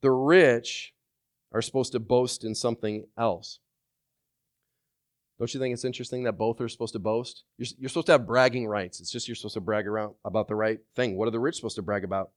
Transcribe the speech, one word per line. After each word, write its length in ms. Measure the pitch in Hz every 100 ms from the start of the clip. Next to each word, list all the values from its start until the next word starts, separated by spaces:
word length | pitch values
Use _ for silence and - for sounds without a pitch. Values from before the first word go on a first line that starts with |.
The 100 | 139
rich 800 | 131 135 180 156 117 117 - - _ _ _ _ _ _
are 80 | 110
supposed 320 | - 135 123
to 60 | 120
boast 420 | 107 123 127 -
in 120 | 113 107
something 500 | 120 117 110 107 107 -
else. 420 | 117 90 104 - _ _ _ _ _ _ _ _ _ _ _ _ _ _ _ _ _ _
Don't 140 | 117
you 80 | 135
think 120 | 131
it's 120 | 120 131
interesting 380 | 123 120 127
that 140 | 123 101
both 220 | 110 113
are 80 | 117
supposed 240 | - 113
to 80 | 113
boast? 460 | 101 110 123 - _ _
You're, 100 | 120 -
you're 100 | 131
supposed 180 | 170 160
to 40 |
have 160 | 156 117
bragging 400 | 120 131 123 113
rights. 320 | 104 92 -
It's 100 | 87
just 200 | 120 -
you're 60 | 117
supposed 180 | 107
to 80 | 110
brag 260 | 92 107 101
around 280 | 110 107 - -
about 240 | 101 104
the 60 | 107
right 240 | 110 110 _
thing. 220 | - 123 95
What 140 | 110
are 20 |
the 80 | 117
rich 160 | 131 170
supposed 220 | 113 -
to 40 |
brag 220 | 98 104
about? 280 | 95 98 95